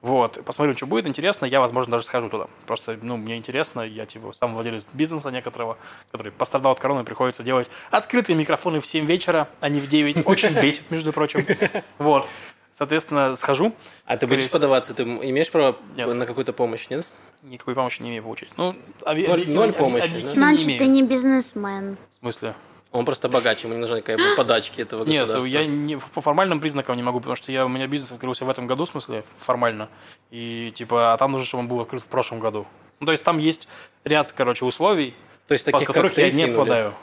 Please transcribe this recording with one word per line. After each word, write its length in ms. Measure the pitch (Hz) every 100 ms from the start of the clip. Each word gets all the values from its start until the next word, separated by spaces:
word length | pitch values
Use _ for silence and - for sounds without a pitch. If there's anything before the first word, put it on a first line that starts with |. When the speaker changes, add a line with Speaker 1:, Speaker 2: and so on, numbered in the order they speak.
Speaker 1:
Вот, 440 | 120 131 113 -
посмотрим, 320 | - 131 143 139
что 100 | 135
будет, 200 | 214 180
интересно, 400 | 131 175 202 131
я, 140 | 135
возможно, 320 | 127 123 123
даже 120 | 117
схожу 240 | 113 123 113
туда. 180 | 107 - - -
Просто, 320 | 110 - 113
ну, 160 | 113 120
мне 200 | 107 117
интересно, 420 | 113 127 156 127
я, 240 | 110 110
типа, 280 | 107 110 110
сам 200 | 107 120
владелец 320 | 113 113 113 -
бизнеса 380 | 135 156 160 143
некоторого, 480 | 127 123 120 117 113 - - -
который 180 | 120 107
пострадал 420 | - 123 139 135
от 80 | 131
короны, 240 | 131 139
приходится 380 | 117 110 127 123
делать 280 | 120 131 123 - -
открытые 460 | 269 - 247 214 160
микрофоны 440 | 151 151 180 156
в 60 | -
семь 200 | 160 151
вечера, 420 | 180 - 165 147 -
а 80 | 147
не 100 | 143
в 80 | 139
девять. 380 | 151 147 147 160
Очень 260 | 190 202
Speaker 2:
<laughs> 80 | 160
Speaker 1:
бесит, 300 | 151 147 -
между 220 | 160 156
прочим. 320 | 151 151 - - 185 196 208 - -
Вот, 280 | 147 139 - - - - _
соответственно, 640 | - 143 156 - 147 135
схожу. 380 | 127 - 139 208 226 - -
Speaker 2:
А 80 | -
ты 60 | 113
Speaker 1:
Скорее 100 | 127
Speaker 2:
будешь 120 | 131 131
Speaker 1:
всего. 40 | 170
Speaker 2:
подаваться, 340 | 147 131 -
ты 120 | 120
м-, 200 | 120 120 135
имеешь 200 | 131 160
право 260 | 170 139 - - 135
Speaker 1:
Нет. 160 | 120
Speaker 2:
на 120 | 120 120
какую-то 260 | 120 131
помощь, 360 | 120 120 113 -
нет? 180 | 135 170 - - _
Speaker 1:
Никакой 320 | 143 123 -
помощи 280 | 123 127 -
не 60 | 120
имею 120 | 117
получить. 260 | 113 113 - -
Ну, 180 | 180 190 - - -
объ-, 200 | 156 180
Speaker 2:
Ноль, 60 |
Speaker 1:
объективно, 280 | 175 170 151
Speaker 2:
ноль 100 | 220
Speaker 1:
об-, 60 | 185
Speaker 2:
помощи, 300 | 139 123 -
да? 60 |
Speaker 1:
объективно 220 | 165 120 147
не 40 | 294
Speaker 3:
Значит, 160 | 302 151
Speaker 1:
имею. 140 | 247
Speaker 3:
ты 60 | 269
не 160 | 269
бизнесмен. 920 | 262 254 254 262 240 - 202 196 196 196 -
Speaker 1:
В 40 | _
смысле? 380 | 123 113 113 107 - - _
Speaker 2:
Он 140 | 123
просто 240 | 120 135 127
богач, 360 | 127 117 110
ему 100 | 117
не 60 | 117
нужны, 220 | 117 117
как 140 | 107 110
бы, 40 | 202
Speaker 1:
<gasps> 60 | 202
Speaker 2:
подачки 440 | 120 113 - -
этого 240 | 113 110
Speaker 1:
Нет, 220 | 127 156 117
Speaker 2:
государства. 220 | 113 127
Speaker 1:
я 180 | 139 156
не, 300 | 147 147 147
по 220 | - -
формальным 400 | 151 151 190 160
признакам 340 | 151 143 131 123
не 60 |
могу, 160 | 123 123
потому 160 | 120
что 160 | 127 -
я, 160 | 131 131
у 20 |
меня 200 | 131 131
бизнес 240 | 143 127
открылся 320 | 120 127 123
в 40 | 131
этом 180 | 131 123
году, 160 | 127
в 40 | 165
смысле, 360 | 147 - 113 - -
формально. 520 | - 123 120 107 107 - - - _
И, 400 | 117 117 117 117
типа, 400 | - 117 120 117
а 40 | 113
там 160 | 135
нужно, 120 | 135
чтобы 180 | 127 127
он 40 | 120
был 120 | 123
открыт 220 | 117 127
в 40 | -
прошлом 320 | 131 123 113
году. 280 | 110 107 98 - _ _
Ну, 60 | 151
то 40 |
есть 120 | 160
там 140 | - 165
есть 300 | 156 160 - - - _
ряд, 260 | - 151 143
короче, 320 | - 127 120
условий, 480 | 127 - 175 196 135 - - - _
Speaker 2:
То 60 |
есть 100 | 143
Speaker 1:
под 80 | -
Speaker 2:
таких, 160 | 143 143
как 60 | 160
Speaker 1:
которых 180 | 180
Speaker 2:
ты, 60 | -
Speaker 1:
я 100 | 139
не 140 | 139
Speaker 2:
кинули? 120 | 160 117
Speaker 1:
подаю. 360 | 127 120 107 98